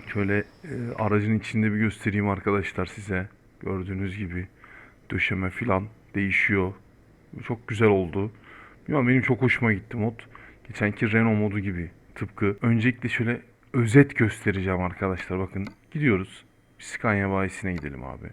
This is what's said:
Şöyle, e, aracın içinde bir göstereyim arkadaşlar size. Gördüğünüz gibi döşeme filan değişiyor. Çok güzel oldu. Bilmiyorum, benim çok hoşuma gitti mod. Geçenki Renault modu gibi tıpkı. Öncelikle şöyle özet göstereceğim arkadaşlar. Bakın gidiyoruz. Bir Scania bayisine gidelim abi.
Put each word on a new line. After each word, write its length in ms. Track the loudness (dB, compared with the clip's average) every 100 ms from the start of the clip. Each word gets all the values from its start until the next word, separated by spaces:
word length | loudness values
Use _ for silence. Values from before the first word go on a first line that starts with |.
| -6
Şöyle, 260 | -2 0 0
e, 60 | -2 -10 -12 -8 -8 -4
aracın 400 | 0 2 2 0
içinde 340 | 0 0 2
bir 60 | 2
göstereyim 500 | 0 0 -2 0 0
arkadaşlar 580 | 0 0 0 0 -4 -6
size. 420 | -8 -6 -4 -6 -12 _ -12
Gördüğünüz 580 | -6 -6 -4 -4 -6 -6
gibi 280 | -6 -6 -8 _ -20 -20 -20 -20 -6
döşeme 400 | -2 -2 -2 -4
filan 340 | -4 -2 -2 -2 -12 _
değişiyor. 580 | -2 0 0 2 2 0 -4 -16 _ _ _ _ -12 -8
Çok 220 | -8 -6
güzel 200 | 4 6
oldu. 420 | 6 2 -2 -4 -6 -20 -20 -20 -14
Bilmiyorum, 240 | -2 2 4
benim 140 | 4
çok 200 | 2 2
hoşuma 300 | 2 2 2
gitti 240 | 0 -4 -4
mod. 240 | -4 -4 -14 -20 -20 -20 -14
Geçenki 440 | -2 -2 0 2
Renault 260 | 4 4 4
modu 200 | 2 0
gibi 320 | -2 -4 -6 -12 -16
tıpkı. 420 | -10 -10 0 0 2
Öncelikle 460 | 2 4 2 0 -2
şöyle 320 | -2 -2 -4 -8 _ _
özet 440 | 0 6 8 8 4
göstereceğim 640 | 0 0 -2 0 0 0
arkadaşlar. 580 | -2 -2 -4 -4 -4 -4
Bakın 280 | -4 -6 -8 -12 _
gidiyoruz. 540 | -2 2 2 -2 -14 -20 _ _ -20
Bir 60 |
Scania 460 | -14 -4 0 0 0
bayisine 420 | 0 -2 -4 -6
gidelim 320 | -4 -6 -8
abi. 220 | -10 -12 -14